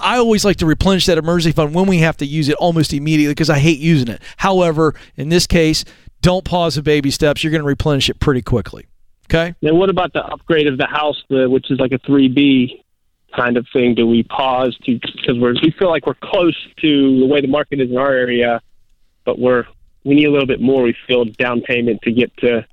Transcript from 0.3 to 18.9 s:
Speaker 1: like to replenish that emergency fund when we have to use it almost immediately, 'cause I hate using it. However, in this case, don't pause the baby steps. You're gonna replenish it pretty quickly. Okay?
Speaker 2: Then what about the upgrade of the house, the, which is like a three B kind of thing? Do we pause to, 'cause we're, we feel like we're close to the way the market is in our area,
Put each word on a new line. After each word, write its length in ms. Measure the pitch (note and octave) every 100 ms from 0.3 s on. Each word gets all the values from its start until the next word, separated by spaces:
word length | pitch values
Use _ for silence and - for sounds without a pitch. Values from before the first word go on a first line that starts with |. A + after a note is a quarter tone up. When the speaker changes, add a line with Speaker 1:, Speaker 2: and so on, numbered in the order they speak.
| G#3+
Speaker 1:
like 120 | G3+ F#3
to 80 | D#3+
replenish 400 | D3+ F#3 F#3+ -
that 120 | E3
emergency 340 | D#3 F3 E3
fund 200 | D3+ D3+
when 120 | D#3+ F#3+
we 120 | F#3
have 180 | D#3+ D3+
to 80 | C#3+
use 220 | D3+ C#3+
it 60 |
almost 400 | D3+ F3 E3 D3+
immediately, 400 | D3 D3 D#3 D3
'cause 160 | D3 D#3+
I 80 | D3
hate 220 | D3 D3+
using 280 | D#3 D#3+ A#2+
it. 140 | G#2 - -
However, 560 | G3 F#3+ F3 D3+ D#3+ - - -
in 100 | C#3
this 180 | F3 -
case, 380 | F3 D#3+ D#3+ - - - -
don't 220 | F3 F3+
pause 320 | F#3 F3+ E3+ C#3
the 60 |
baby 280 | D3 D3+ C#3
steps. 320 | - D3+ C#3
You're 60 | D#3+
gonna 120 | D#3+
replenish 440 | D3 C#3+ D#3 C#3+ C3
it 120 | -
pretty 220 | - B2+
quickly. 440 | A2 A#2 F#2 - - _ _ _ -
Okay? 260 | D#3+ E3+ F3
Speaker 2:
Then 140 | D3+ E3
what 140 | G3
about 220 | F3+ F3
the 120 | D#3+
upgrade 440 | - D3 - D#3+ D3
of 100 | C3
the 80 | C3+
house, 340 | D3+ D3+ C#3+ -
the, 220 | C3+ C3
which 180 | C3 -
is 120 | C3
like 100 | C3
a 80 | C3
three 300 | - C#3 C3+
B 520 | C3 C#3+ C3+ B2 - _ _ _ _ _
kind 220 | - B2 A#2+
of 100 | A#2+
thing? 220 | C#3 B2 A#2
Do 100 | A#2
we 160 | A#2
pause 540 | A2+ - C3+ B2+ B2+ A#2 -
to, 120 | A#2+ - - -
'cause 100 | A#2+
we're, 180 | A#2+ A#2+
we 100 | D#3+
feel 160 | - F#3
like 160 | D#3+ -
we're 80 |
close 400 | C3 - G3+ F3 D3+ - -
to 380 | D#3+ C#3+ C3+ C3
the 60 | C3
way 140 | D3
the 80 | C#3
market 320 | C#3+ D3+ C#3+
is 100 | B2+
in 60 | B2
our 140 | C#3
area, 480 | C3 B2 A#2+ A#2+ A#2 - _ _